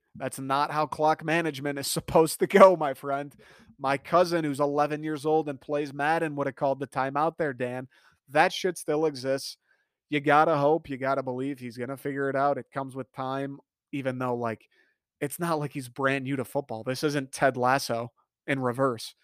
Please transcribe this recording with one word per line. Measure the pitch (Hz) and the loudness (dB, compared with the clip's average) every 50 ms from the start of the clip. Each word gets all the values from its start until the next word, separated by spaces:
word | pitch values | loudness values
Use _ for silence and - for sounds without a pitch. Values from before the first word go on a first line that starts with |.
| _ _ - | _ _ -12
That's | - 143 123 - - | -10 -8 -8 -8 -8
not | 135 135 135 143 147 151 | -4 -2 0 0 0 0
how | 143 151 156 | 0 -2 -2
clock | 143 - - 156 151 156 - 160 | -2 -2 2 2 2 2 2 0
management | 160 160 170 170 160 143 135 139 147 143 139 | 0 0 0 0 -2 -4 -4 -4 -6 -4 -4
is | 139 - | -4 -4
<laughs> | |
supposed | - 160 - - - 170 160 - - - | -4 -6 -4 2 4 4 4 4 2 -2
to | 196 - | 0 4
go, | - 196 190 190 185 | 8 10 10 10 10
my | 160 151 143 135 | 6 0 -2 -4
friend. | - - 139 139 139 143 143 - - - - - - - - - - | -4 -6 -4 -4 -4 -6 -8 -14 -18 -20 -20 -20 -20 -20 -20 -12 -4
My | 135 131 139 135 | -2 0 0 -2
cousin | - - - 170 185 170 170 170 160 | 0 2 4 4 4 4 2 0 0
who's | 147 139 131 | -2 0 0
eleven | 147 143 143 147 147 147 151 151 151 | 0 2 2 2 0 0 0 -4 -4
years | 156 156 143 131 | -6 -6 -4 0
old | 156 156 156 156 156 | 2 2 2 2 -2
and | 139 131 | -6 -10
plays | - - 147 143 151 143 135 | -6 -4 -4 -4 -4 -4 -4
Madden | 143 143 151 160 165 165 156 147 | -2 0 0 0 0 0 -2 -2
would | 143 139 139 | -2 -4 -4
have | 127 - | -2 -2
called | 151 139 135 135 | 0 0 0 -2
the | 139 131 | -4 -4
timeout | - 135 131 135 139 143 156 165 160 - | -4 -2 -2 -2 0 0 0 0 0 -2
there, | 165 147 127 | -4 -4 -4
Dan." | 120 127 123 123 127 131 - _ _ _ _ _ _ _ - | -4 -6 -6 -6 -8 -10 -12 _ _ _ _ _ _ _ 0
That | 131 151 165 190 | 2 4 4 4
shit | - - - 185 175 - | 2 0 -2 -2 -2 -4
still | - - 151 151 160 | -4 -2 0 0 0
exists. | 156 143 127 123 135 135 139 - - - - _ _ _ _ _ _ _ _ _ _ | 0 -2 -2 -2 -2 -2 -2 -4 -8 -14 -16 _ _ _ _ _ _ _ _ _ _
You | 147 147 | -4 -2
gotta | 139 143 143 151 156 170 160 143 | 2 4 6 6 6 4 4 2
hope, | 143 147 156 165 156 135 | 2 2 2 0 -2 -6
you | 135 123 | -8 -4
gotta | 131 135 135 135 131 | -2 -2 -2 -2 -4
believe | 131 123 127 131 139 143 127 | -4 -6 -6 -6 -6 -8 -8
he's | 123 123 110 120 | -10 -12 -10 -10
gonna | 120 123 135 131 | -8 -8 -10 -8
figure | - 143 139 139 139 139 | -8 -6 -4 -2 -2 -2
it | 131 | 0
out. | 135 139 143 143 131 | 0 0 0 0 -2
It | 117 - - | -4 -8 -8
comes | 139 135 135 127 | -8 -8 -8 -8
with | 135 123 - _ | -12 -12 -10 _
time, | - 131 131 135 139 139 139 139 151 - _ _ _ _ _ - | -8 -8 -6 -6 -6 -6 -8 -10 -14 -18 _ _ _ _ _ -8
even | 139 131 131 127 127 | -4 -4 -4 -4 -2
though, | 131 127 123 | -2 -2 -2
like, | 120 120 113 110 - _ _ _ _ _ _ _ _ _ _ _ _ | -2 -2 -4 -4 -6 _ _ _ _ _ _ _ _ _ _ _ _
it's | 147 143 - - | -6 -6 -6 -4
not | 170 170 165 156 | -2 -2 -2 -2
like | 147 139 | -2 -4
he's | - 147 127 123 | -6 -10 -10 -10
brand | 120 - 135 135 139 139 131 | -6 -2 0 0 0 0 -2
new | 131 139 | -4 -4
to | 135 120 | -4 -4
football. | - - 143 135 - 113 110 110 | -4 -4 -4 -4 -4 -8 -8 -6
This | 127 131 - - | -6 -4 -2 -2
isn't | 156 143 147 135 135 | -2 -2 -2 -4 -6
Ted | - - 151 135 123 | -2 2 2 2 2
Lasso | 127 123 123 131 139 - - 120 113 120 127 - _ _ _ _ _ _ - | 2 2 2 2 2 0 -2 -4 -4 -6 -8 -12 _ _ _ _ _ _ -4
in | 143 135 | -2 -2
reverse. | 131 123 117 127 135 135 120 110 - - - _ | 0 -2 0 0 0 0 0 -4 -8 -14 -18 _